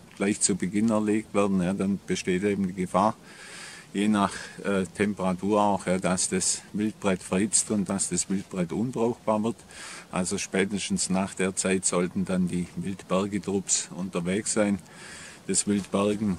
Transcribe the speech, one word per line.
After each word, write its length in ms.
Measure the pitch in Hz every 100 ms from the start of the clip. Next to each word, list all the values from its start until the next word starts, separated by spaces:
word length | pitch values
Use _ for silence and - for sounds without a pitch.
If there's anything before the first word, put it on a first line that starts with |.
| - -
gleich 240 | 101 107
zu 160 | - 95
Beginn 320 | 90 104 113
erlegt 440 | 107 107 107 107
werden, 280 | 101 101 95
ja, 100 | 87
dann 300 | 98 98 95 -
besteht 380 | 92 - 90
eben 240 | 104 98 95
die 60 |
Gefahr, 420 | 95 90 92 107 - - - - - - - -
je 160 | 98 104
nach, 240 | 104 98 - - - -
äh, 180 | 98 92
Temperatur 760 | - 104 95 92 90 98 104
auch, 260 | 104 95 -
ja, 100 | 92
dass 300 | 90 92 -
das 360 | 92 - - -
Wildbret 500 | 98 107 - 101 92
verhitzt 480 | - 95 104 - -
und 160 | 107 92
dass 220 | 98 -
das 200 | 90 -
Wildbret 440 | 98 - 95 87
unbrauchbar 680 | 85 123 123 117 113 - 107
wird. 140 | 110 - - - - - -
Also 260 | 90 90 98
spätestens 720 | - 95 98 101 - 95 -
nach 240 | 92 98
der 220 | - 95 92
Zeit 300 | 95 95 -
sollten 400 | 90 90 98 90
dann 240 | 92 90
die 180 | 90 85 -
Wildbergetrupps 1120 | 90 95 - 92 101 101 - 98 - - - 80
unterwegs 560 | 95 90 87 98 -
sein, 280 | 117 104 98 - - - - - - -
das 180 | 98 -
Wild 240 | 101 90
bergen 480 | 98 104 104 107